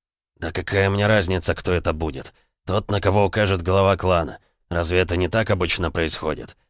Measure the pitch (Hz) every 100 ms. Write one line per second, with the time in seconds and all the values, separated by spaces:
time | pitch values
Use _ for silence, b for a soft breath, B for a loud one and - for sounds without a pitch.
0 | _ _ _ - 82 90 - 98 98 101
1 | 104 107 87 92 - 82 - 87 87 80
2 | 80 69 - _ _ _ - 98 - 104
3 | 98 101 98 110 101 95 87 95 95 92
4 | 92 87 78 - _ _ - 85 82 90
5 | 90 87 90 113 107 95 87 - 85 90
6 | 80 - 78 71 - -